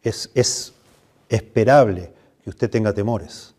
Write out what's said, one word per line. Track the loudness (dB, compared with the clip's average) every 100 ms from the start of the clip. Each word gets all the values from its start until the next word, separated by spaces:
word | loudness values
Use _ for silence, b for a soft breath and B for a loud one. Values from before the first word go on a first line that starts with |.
es, | -6 -8 -6
es | -2 -2 -4 -12 _ _ _ _ _ _
esperable | -4 -2 0 6 6 4 0 -10 b b b
que | -16
usted | -6 -2
tenga | 0 0
temores. | -2 -2 -4 -8 -20 -20